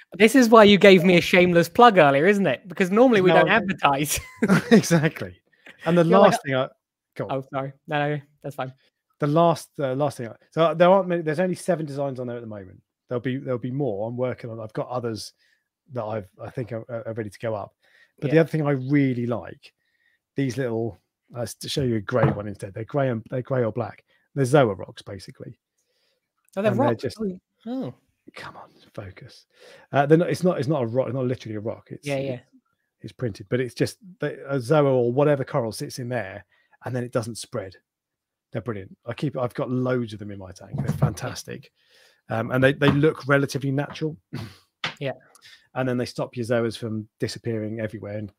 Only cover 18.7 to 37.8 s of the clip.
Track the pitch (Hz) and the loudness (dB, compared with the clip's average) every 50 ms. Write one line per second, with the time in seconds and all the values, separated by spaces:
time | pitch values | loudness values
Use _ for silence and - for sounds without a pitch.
18.7 | 143 131 127 131 147 147 139 135 127 123 120 117 120 101 82 - - _ _ - | -2 -2 -2 0 0 2 2 2 0 -2 -4 -4 -6 -6 -8 -12 -18 _ _ -20
19.7 | _ _ _ _ _ _ _ _ _ _ _ _ _ - 139 131 107 127 139 117 | _ _ _ _ _ _ _ _ _ _ _ _ _ -4 -4 -4 -4 -4 -4 -4
20.7 | 113 113 117 113 90 - _ _ _ _ _ _ - 120 120 107 - - - 131 | -4 -4 -6 -6 -10 -14 _ _ _ _ _ _ -12 -10 -10 -10 -12 -14 -12 -8
21.7 | - 156 139 123 117 110 101 - 127 120 113 - 101 104 104 104 98 - - 101 | -6 -4 -2 -2 -2 -4 -4 -2 -2 0 2 0 0 -2 -6 -10 -10 -12 -12 -12
22.7 | 95 110 113 - - 147 135 131 120 110 110 - 131 131 120 - 135 131 120 110 | -12 -12 -12 -6 -4 -2 -2 -2 -2 -4 -8 -8 -8 -8 -6 -4 -2 -2 -2 -2
23.7 | 107 123 113 - - - _ _ _ _ _ _ - 143 135 120 135 147 131 110 | -4 -6 -8 -10 -10 -18 _ _ _ _ _ _ -4 -2 0 2 4 4 4 4
24.7 | 95 - - - - - - - 101 98 - - 135 - - - 117 _ _ _ | 0 -4 -10 -16 -16 -18 -16 -14 -14 -14 -16 -18 -20 -20 -20 -20 -20 _ _ _
25.7 | _ _ _ _ _ _ _ _ _ _ _ _ _ _ _ _ - 190 208 214 | _ _ _ _ _ _ _ _ _ _ _ _ _ _ _ _ -8 -2 0 0
26.7 | - 233 277 294 233 - - 120 - - 220 196 180 185 _ _ _ _ - 220 | 2 2 2 0 0 -2 -4 -8 -8 -6 -8 -8 -8 -10 _ _ _ _ -14 -10
27.7 | 247 269 233 127 - _ _ _ _ _ _ _ - - - - - - - - | -8 -8 -8 -10 -12 _ _ _ _ _ _ _ -20 -18 -16 -16 -18 -18 -20 -20
28.7 | _ _ _ _ - - 107 95 - - - 120 - - _ _ _ _ - - | _ _ _ _ -16 -16 -14 -14 -16 -20 -20 -20 -20 -20 _ _ _ _ -20 -20
29.7 | - - _ _ - 131 147 143 160 160 175 - 147 - - 180 175 - 131 127 | -20 -20 _ _ 0 0 2 4 4 4 4 2 -2 -2 0 0 0 0 -2 -2
30.7 | 160 143 123 113 113 131 127 127 120 135 127 123 127 - - 110 107 107 101 113 | -2 -2 -2 -2 -2 -2 -2 -2 -2 -4 -4 -4 -4 -6 -8 -10 -10 -8 -8 -8
31.7 | 101 104 - - - - - 143 139 135 135 135 127 123 - _ _ 262 _ _ | -10 -10 -12 -18 -18 -12 -8 -6 -6 -4 -4 -6 -8 -10 -12 _ _ _ _ _
32.7 | _ _ _ _ _ _ - 120 - - 131 117 98 - 107 - - 123 131 117 | _ _ _ _ _ _ -20 -18 -12 -8 -8 -8 -8 -8 -10 -6 -4 -4 -4 -4
33.7 | - - 143 113 - _ - 185 180 - - 147 131 135 139 135 139 143 117 113 | -4 -4 -4 -4 -4 _ -20 -20 -14 -10 -8 -8 -8 -10 -10 -6 -6 -4 -2 2
34.7 | 156 151 143 139 131 127 120 120 120 135 143 151 147 131 131 - - 143 117 110 | 2 4 4 4 2 2 0 0 2 2 2 2 2 0 -2 -4 -4 -4 -4 -4
35.7 | 107 - 147 143 - - 127 120 127 120 101 95 95 101 - _ _ _ _ _ | -6 -10 -12 -12 -12 -12 -10 -8 -8 -8 -8 -8 -12 -16 -18 _ _ _ _ _
36.7 | _ _ - 117 120 123 123 120 - 127 110 117 113 - - - - 117 98 92 | _ _ -12 -8 -8 -8 -6 -4 -4 -6 -4 -6 -10 -12 -12 -12 -10 -10 -10 -10
37.7 | 90 _ | -14 _